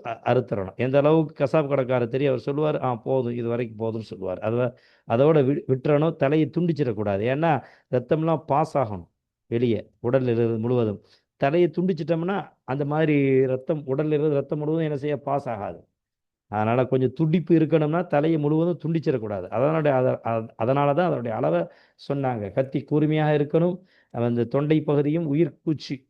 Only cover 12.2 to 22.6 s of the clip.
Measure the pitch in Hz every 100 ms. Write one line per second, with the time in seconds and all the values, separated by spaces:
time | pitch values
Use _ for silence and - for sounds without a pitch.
12.2 | 170 196 143 _ - 135 143 151 160 147
13.2 | 139 131 131 131 - 156 131 135 156 151
14.2 | 156 143 139 151 147 160 160 147 147 143
15.2 | - 139 131 110 101 85 - _ _ _
16.2 | _ _ _ 104 107 123 127 131 127 -
17.2 | 160 175 151 165 156 160 151 165 175 147
18.2 | 156 160 147 156 170 170 151 165 147 131
19.2 | 107 101 90 110 139 160 147 131 127 127
20.2 | 117 117 113 - 113 139 143 143 180 139
21.2 | 120 110 143 170 165 - _ _ - 143
22.2 | 131 117 101 131